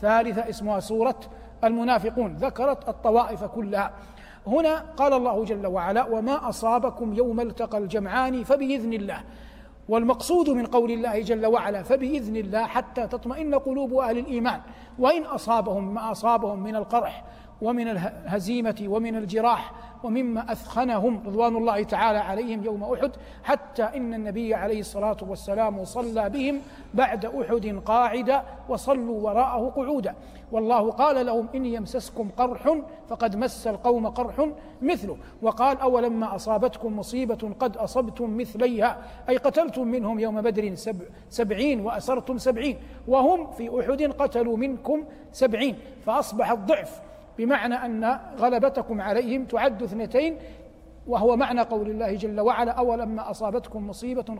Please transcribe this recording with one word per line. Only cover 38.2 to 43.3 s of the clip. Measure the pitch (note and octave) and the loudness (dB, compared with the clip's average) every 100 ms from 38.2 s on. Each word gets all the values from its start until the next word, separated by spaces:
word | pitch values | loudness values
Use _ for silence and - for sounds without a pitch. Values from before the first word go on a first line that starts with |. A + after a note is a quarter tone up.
| A#3 A3 | -4 -2
مثليها"، | A#3+ A3 B3 A3+ A3+ - - - - | -4 0 0 4 2 0 -12 -10 0
أي | B3+ | 2
قتلتم | C#4+ D4+ D#4+ B3+ A#3 | 4 4 2 0 -2
منهم | B3+ G#3+ A3 | 0 -2 -2
يوم | A3 G#3+ | -2 0
بدر | A#3 G#3 G#3 | 0 0 -2
سب-، | F3+ A3 F#3 F3+ - - | -4 -6 -8 -10 -18 -10
سبعين | - G#3 G3+ D4 A#3+ | -4 -2 2 2 2
وأسرتم | G#3 G#3+ B3 B3+ - A#3+ | 0 -4 0 -2 -2 0
سبعين، | C4 A#3 C#4 G#3+ - - - | 0 0 -2 -4 -10 -12 2
وهم | C4 C#4 | 6 6